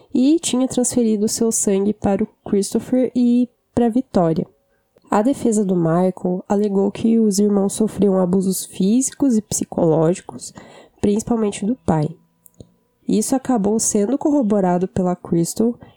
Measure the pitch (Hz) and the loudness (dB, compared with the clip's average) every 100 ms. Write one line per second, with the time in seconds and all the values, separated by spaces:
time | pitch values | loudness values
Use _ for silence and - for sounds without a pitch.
0 | _ 247 262 330 - 247 262 - 247 247 | _ 0 2 2 0 -2 0 -2 0 0
1 | 226 214 214 - 226 - 214 196 202 - | 2 0 -2 0 -2 0 0 0 0 -2
2 | 208 196 214 _ - 202 202 233 - 254 | -2 -2 -4 _ -2 -2 0 -4 -2 0
3 | 247 247 240 240 247 _ _ - 240 240 | 0 0 2 2 0 _ _ -2 0 0
4 | - - 165 160 - _ _ _ _ _ | 0 0 2 0 -4 _ _ _ _ _
5 | _ 208 226 277 240 214 190 180 165 170 | _ 0 0 0 0 0 0 0 2 2
6 | 185 - 185 180 - 202 208 196 202 - | 0 -2 -4 -4 -2 -2 0 0 0 0
7 | 226 226 214 190 208 202 196 - 214 - | 2 4 2 2 2 2 0 0 -2 2
8 | 202 190 180 190 190 185 - - 190 247 | 2 2 2 0 0 -4 -8 -2 0 2
9 | 262 - 277 214 - - - - 170 156 | -2 -2 0 0 -2 -8 -6 0 2 2
10 | 160 185 - 247 - - - - - _ | 2 0 -8 -16 -16 -20 -20 -20 -20 _
11 | 208 208 - 226 208 - 202 262 - 160 | -2 -2 -2 -2 -2 -4 -6 -4 -2 0
12 | 156 - _ _ - _ - _ _ _ | -2 -8 _ _ -20 _ -20 _ _ _
13 | - 190 214 262 - 240 202 220 - 208 | -2 -2 0 -2 0 -2 0 -2 0 0
14 | 202 277 320 285 208 208 180 175 185 - | 0 -2 0 0 2 0 2 0 -2 -2
15 | 180 180 - 170 170 - 233 233 - | -2 -4 -2 -2 -2 -2 -2 -2 -14